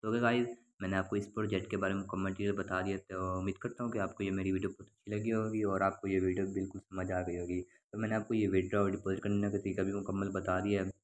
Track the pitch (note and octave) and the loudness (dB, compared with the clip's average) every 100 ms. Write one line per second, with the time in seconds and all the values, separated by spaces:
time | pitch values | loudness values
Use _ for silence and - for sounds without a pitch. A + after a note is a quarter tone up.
0 | A2 A#2 A#2+ B2 A#2+ - _ _ F#2+ F#2+ | 0 2 4 4 2 -4 _ _ 0 0
1 | F#2+ G#2 G#2 - G#2+ A2 G#2 G2 F#2+ G2 | 2 -2 -2 -2 0 0 0 -2 0 0
2 | F#2+ F#2+ F#2+ F#2+ G2+ G2+ F#2 F#2 G2 F#2+ | -2 -2 -2 0 -2 -2 -2 -2 -2 -4
3 | - F#2+ F#2 F#2 F#2+ F#2+ - - A#2+ A2 | -4 -4 -2 -2 -2 -4 -6 -4 -4 -2
4 | F#2+ - G2 F#2+ F#2+ F#2+ F#2+ - - _ | -4 -2 -2 0 0 0 -2 -6 -16 _
5 | - G#2 A2 A2+ A2 A2 G#2 F#2+ G2 - | -6 -4 0 0 0 0 0 2 2 0
6 | G2 F#2+ F#2 F#2 F#2+ G2 F#2+ F#2+ - F#2+ | 0 2 4 2 0 0 -4 -6 -8 -6
7 | F#2 F#2 F2+ F2 F2 F2+ - - _ G#2 | -2 -2 -2 -4 -2 -2 -4 -14 _ -4
8 | A2 A2 G#2 A2+ G#2 F#2+ F#2 G#2 G2 F#2+ | 0 0 0 2 4 4 4 4 4 2
9 | G2 F#2+ G2+ G2+ G2+ G2+ G2 G2 F#2+ G2+ | -2 -2 0 2 2 0 -2 0 0 0
10 | G2 G2 G2 F#2+ F#2+ F#2 G2+ G2+ F#2+ - | -2 -2 -2 -2 0 0 2 2 0 -6